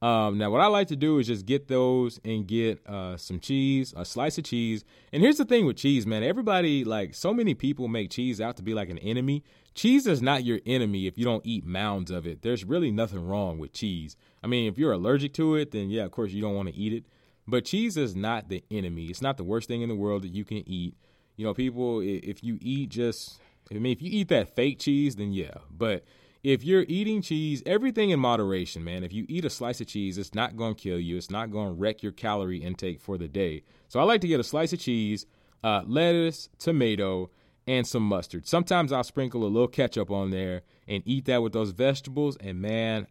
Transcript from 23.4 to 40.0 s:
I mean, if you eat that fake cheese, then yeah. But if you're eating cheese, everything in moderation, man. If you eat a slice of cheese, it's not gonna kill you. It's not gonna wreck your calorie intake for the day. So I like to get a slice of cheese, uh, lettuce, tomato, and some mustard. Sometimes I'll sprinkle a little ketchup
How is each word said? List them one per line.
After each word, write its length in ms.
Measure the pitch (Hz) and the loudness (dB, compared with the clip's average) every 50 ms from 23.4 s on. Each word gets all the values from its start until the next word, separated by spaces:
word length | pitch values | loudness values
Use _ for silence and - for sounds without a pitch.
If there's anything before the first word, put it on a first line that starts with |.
| _ _ _ _ _ - | _ _ _ _ _ -10
I 40 | 104 | -6
mean, 180 | 104 113 127 120 | -2 0 0 -2
if 80 | 123 | -2
you 80 | 147 180 | -2 -2
eat 160 | 196 214 196 175 | -2 0 2 4
that 260 | 175 123 98 - - | 4 2 2 2 0
fake 240 | - 123 143 131 - | 0 2 2 0 0
cheese, 360 | - 147 143 143 147 139 120 | 0 2 2 4 2 2 0
then 160 | 98 104 101 | -2 -4 -2
yeah. 220 | 98 95 85 - - - - 71 | -2 -2 -4 -4 -8 -14 -18 -12
But 340 | 78 80 117 110 101 87 - _ _ _ _ _ _ _ - | -6 -2 0 0 0 -2 -4 _ _ _ _ _ _ _ 2
if 200 | 139 135 113 117 | 2 2 2 4
you're 220 | 156 190 190 165 - | 4 4 4 4 4
eating 320 | 160 190 208 220 220 208 | 0 0 0 0 0 -2
cheese, 400 | 175 - 165 156 156 151 143 127 - | 0 0 0 0 0 0 -2 -2 0
everything 440 | - 185 214 254 269 220 233 214 202 | 2 2 2 2 2 2 2 4 4
in 100 | 175 139 | 4 4
moderation, 640 | 127 123 120 113 104 95 95 92 90 - - 82 82 | 4 4 4 4 2 2 0 0 -2 -4 -6 -8 -8
man. 200 | 85 87 92 92 | -6 -6 -6 -6
If 100 | 87 92 | -6 -6
you 120 | 110 104 - | -6 -6 -4
eat 160 | 151 175 175 | -4 -2 -4
a 40 | 139 | -4
slice 300 | - - 123 120 123 - | -4 -4 -6 -6 -6 -6
of 80 | 113 | -8
cheese, 300 | - - 104 101 95 87 | -8 -6 -4 -4 -4 -4
it's 160 | 98 98 - - | -6 -6 -4 -2
not 240 | 107 120 - - | -2 -2 -2 -2
gonna 180 | 110 117 113 104 | -4 -4 -4 -4
kill 240 | - - 98 90 87 | -4 -4 -4 -2 -2
you. 180 | 87 85 87 | -2 -2 -4
It's 120 | 90 85 - | -4 -6 -6
not 220 | 95 107 113 113 | -6 -6 -4 -4
gonna 220 | 101 107 104 98 87 | -4 -4 -4 -4 -2
wreck 280 | 82 98 110 107 - | -2 -2 -2 -2 -2
your 100 | - 104 | -6 -8
calorie 520 | 92 - - 110 104 101 98 92 92 85 76 | -6 -4 -2 -2 0 0 0 -2 -4 -4 -4
intake 360 | 90 90 - - 92 85 - | -6 -6 -4 -6 -6 -6 -6
for 180 | - - 98 | -8 -8 -6
the 100 | 87 85 | -6 -6
day. 360 | 76 71 98 98 85 78 78 - _ _ _ _ | -4 -2 -2 -2 -2 -2 -6 -10 _ _ _ _
So 120 | - - 127 | -4 0 2
I 40 | 151 | 4
like 180 | 202 233 214 | 4 4 4
to 60 | 180 | 2
get 120 | 170 160 131 | 2 2 0
a 40 | 113 | 0
slice 300 | - - 151 165 165 180 | 0 0 0 0 0 -2
of 60 | 170 | -2
cheese, 480 | - 131 120 113 107 104 107 101 - _ _ _ _ _ _ _ - | -2 0 0 2 2 0 -2 -4 -6 _ _ _ _ _ _ _ 0
uh, 200 | 110 104 98 90 | 2 2 2 0
lettuce, 640 | 101 120 151 170 170 170 170 165 165 151 - - - _ | 0 2 4 4 4 4 4 2 0 -2 -6 -12 -18 _
tomato, 720 | - - 165 165 147 123 113 107 101 98 95 95 90 92 87 _ _ _ _ _ _ - | -4 0 2 4 4 4 4 4 2 0 0 0 -2 -4 -6 _ _ _ _ _ _ -4
and 200 | - 131 127 117 | 0 0 0 0
some 180 | - - 123 107 | 0 0 0 2
mustard. 440 | 104 101 90 85 - - 85 - | 2 2 0 -2 -4 -8 -10 -4
Sometimes 440 | - - 170 175 - 185 175 165 131 | 0 2 2 2 4 2 2 2 2
I'll 120 | 139 127 120 | 0 0 -2
sprinkle 400 | - - 139 135 123 120 120 113 | -2 -2 -4 -2 -2 -2 0 0
a 40 | |
little 200 | 101 104 117 123 | 2 4 4 2
ketchup 420 | 120 - - 131 117 - 117 | 2 2 0 0 0 0 -2